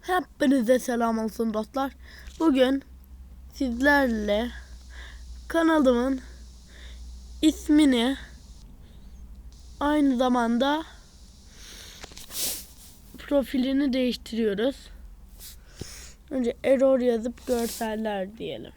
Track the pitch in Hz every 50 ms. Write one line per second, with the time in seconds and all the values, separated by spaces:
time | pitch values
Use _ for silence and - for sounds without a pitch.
0 | - - 370 359 - - - _ - 262 277 269 226 214 254 247 - - 240 233
1 | 233 226 226 220 220 220 208 - 233 226 208 214 220 - - 269 269 269 - -
2 | - - - - - - - - 320 320 269 269 254 254 277 269 - - - -
3 | - - - - - - - - - - - - 277 254 233 233 262 294 285 285
4 | 277 254 226 220 208 208 208 208 240 247 - - - - - - - - - -
5 | - - - - - - - - - - - 330 330 320 320 311 277 262 247 240
6 | 240 269 269 262 - - - - - - - - - - - - - - - -
7 | - - - - - - - - - 311 285 - - - 302 294 311 285 254 240
8 | 226 262 277 - - - - - - - - - - - - - - - - -
9 | - - - - - - - - - - - - - - - - 285 294 302 302
10 | 285 277 262 233 254 254 247 247 233 226 233 240 269 277 294 311 330 - - -
11 | - - - - - - - - - - - - - - - - - - - -
12 | - - - - - - - - - - - - - - - - - - - -
13 | - - - - - - 285 285 247 - - 262 247 269 269 269 294 277 240 262
14 | 254 247 226 - - - - 220 233 214 202 190 226 277 269 - - - - -
15 | - - - - - - - - - - - - - - - - - - - -
16 | - - - - - - - 262 247 233 - - - - 277 254 269 269 269 254
17 | 247 247 233 226 220 254 240 - - - 254 233 233 226 - - 233 220 214 214
18 | 220 214 208 196 185 196 214 226 226 196 143 110 - - -